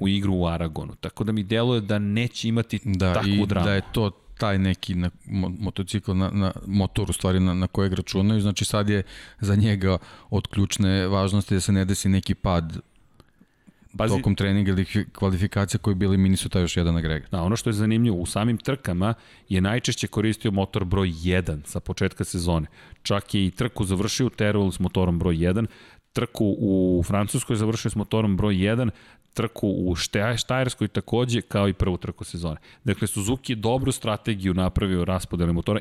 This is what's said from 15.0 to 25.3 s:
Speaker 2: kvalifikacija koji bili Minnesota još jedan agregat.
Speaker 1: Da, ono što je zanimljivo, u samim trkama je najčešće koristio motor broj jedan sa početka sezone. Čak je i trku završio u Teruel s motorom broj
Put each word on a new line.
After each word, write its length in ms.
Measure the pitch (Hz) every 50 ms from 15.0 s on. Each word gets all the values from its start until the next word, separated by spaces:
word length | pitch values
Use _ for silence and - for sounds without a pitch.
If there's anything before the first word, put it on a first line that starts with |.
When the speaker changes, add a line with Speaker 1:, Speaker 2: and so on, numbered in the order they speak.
| 90 -
Speaker 2:
kvalifikacija 720 | - - 101 98 92 85 101 107 - 101 101 - - -
koji 160 | - 110 98
bili 200 | 92 101 95 98
Minnesota 440 | 98 95 95 95 - - 82 - 95
još 160 | 87 82 -
jedan 200 | 90 85 85 82
agregat. 340 | 85 80 78 78 76 - -
Speaker 1:
Da, 120 | - 90
ono 140 | 82 92 113
što 140 | 117 - 123
je 40 | 107
zanimljivo, 420 | 101 110 107 110 113 120 117 95
u 100 | 87 87
samim 300 | - - 98 107 120 117 104
trkama 560 | - - 135 - - 98 90 87 95 110 113 - - - - - _ -
je 120 | 98 92
najčešće 460 | 92 98 113 127 - 127 117 - -
koristio 440 | - - 110 104 110 101 - - 113
motor 340 | 98 98 95 - - - 98
broj 280 | 87 92 98 95 92 82
jedan 480 | 80 82 90 90 92 87 85 78 73 -
sa 160 | - - 85
početka 440 | - - 90 - 98 92 - - 92
sezone. 420 | - - 90 85 87 85 80 76 - - - - - - -
Čak 320 | - - 104 101 - - -
je 120 | 104 95
i 40 | 90
trku 340 | - - 123 120 - - 104
završio 420 | 92 95 90 104 107 - - 131
u 40 | 113
Teruel 400 | - - 110 104 104 104 98 95
s 80 | 85 -
motorom 400 | 90 87 - 98 92 87 87 82
broj 180 | 85 90